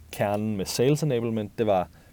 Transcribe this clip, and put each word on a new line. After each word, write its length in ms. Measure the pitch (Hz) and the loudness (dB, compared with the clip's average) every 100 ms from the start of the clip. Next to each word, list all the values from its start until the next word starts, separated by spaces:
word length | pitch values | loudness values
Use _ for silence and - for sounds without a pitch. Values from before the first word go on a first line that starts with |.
| - | -8
kernen 460 | - 104 104 107 101 | -2 0 0 -2 -2
med 80 | 90 | -2
sales 380 | - 127 147 | 2 2 2
enablement, 540 | 156 120 117 113 104 - | 0 -2 -2 -2 -4 -2
det 100 | 107 | 2
var, 220 | 92 87 - - | 2 0 -8 -14